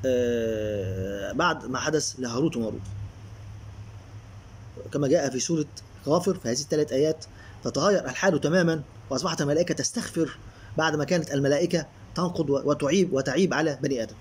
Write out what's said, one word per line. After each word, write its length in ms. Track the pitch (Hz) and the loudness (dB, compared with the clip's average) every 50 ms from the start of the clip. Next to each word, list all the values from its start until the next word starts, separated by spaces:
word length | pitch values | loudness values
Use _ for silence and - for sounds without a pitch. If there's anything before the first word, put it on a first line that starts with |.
| 120 | 2
آه، 1300 | 131 127 123 123 120 120 117 113 113 110 107 107 107 107 101 95 95 95 95 95 98 101 101 95 98 | 2 2 4 4 2 2 2 0 0 0 0 -2 -2 -2 -2 -2 -2 -2 -2 -4 -4 -4 -4 -6 -4
بعد 340 | 104 131 170 175 156 - - | 0 2 2 2 2 0 -4
ما 120 | 117 127 123 | -4 -4 -2
حدث 360 | 120 151 156 151 139 - - 127 | 0 2 2 2 0 0 -4 -6
لهاروت 380 | 127 120 117 127 156 160 - | -6 -2 0 2 0 2 0
وماروت 240 | 120 113 107 107 - - - - - - - - - - - - - - - - - - - - - - - - - - - - - - - - - - - - - - - - - - 104 | 0 -2 -2 -4 -6 -8 -10 -10 -10 -10 -12 -12 -16 -18 -18 -16 -16 -16 -16 -16 -16 -16 -16 -16 -14 -16 -16 -16 -16 -18 -16 -18 -18 -18 -18 -18 -18 -18 -18 -18 -18 -18 -16 -14 -14 -12 -4
كما 160 | - 143 147 131 | -2 0 2 4
جاء 220 | 151 170 143 135 | 4 4 4 2
في 100 | 123 127 | -2 -2
سورة 260 | - - 170 160 147 - - - - - - - - | -2 0 0 0 -2 -4 -8 -18 -18 -16 -18 -8 0
غافر 280 | 143 151 175 175 196 185 | 2 2 2 4 2 -2
في 140 | 185 - 113 | 0 -2 -2
هذه 120 | 120 127 | -2 -2
الثلاث 320 | - - 165 151 151 151 | -2 0 2 2 2 2
آيات 320 | - 131 151 156 156 - - - - - - - - - - | 2 4 4 4 2 -2 -6 -18 -18 -18 -18 -18 -18 -6 -6
فتغير 400 | - - 139 151 202 202 170 139 | -4 0 2 4 4 4 4 2
الحال 360 | 131 127 - 190 196 165 139 | -2 -4 2 2 2 4 4
تماماً 420 | - 147 165 185 175 170 160 156 143 - - - - - | 2 4 4 4 4 4 2 0 -4 -10 -16 -18 -8 -4
وأصبحت 300 | 135 127 170 180 165 - | -4 -2 0 -2 0 0
الملائكة 340 | 151 143 147 156 269 170 156 | 2 2 4 2 2 2 0
تستغفر 640 | - 131 - - 233 190 - - 170 165 - - - - - - - - - - - | -2 -2 -4 -4 -4 -6 -4 0 -2 -2 -2 -2 -12 -18 -18 -18 -18 -18 -6 0 2
بعد 180 | 160 160 151 | 2 2 2
ما 80 | 151 143 | 2 2
كانت 300 | 143 180 170 151 - 147 | 2 2 0 2 0 0
الملائكة 520 | 139 139 139 147 143 175 170 175 165 147 - - - - - - | 2 4 4 4 4 4 2 2 -2 -2 -4 -14 -20 -20 -10 -4
تنقض 360 | - 180 175 175 - 156 135 | -2 -2 0 0 0 2 2
و-، 120 | 139 131 - | 2 2 2
وتعيب، 480 | 143 147 - 143 135 160 202 185 - | 2 0 2 2 4 4 4 4 4
وتعيب 420 | 123 135 131 143 151 165 196 160 127 | 2 0 2 2 4 4 4 4 4
على 240 | 143 156 160 139 - | 2 2 2 0 0
بني 200 | 147 139 135 120 | 0 0 0 0
آدم. 120 | 110 104 - - | -2 -4 -8 -18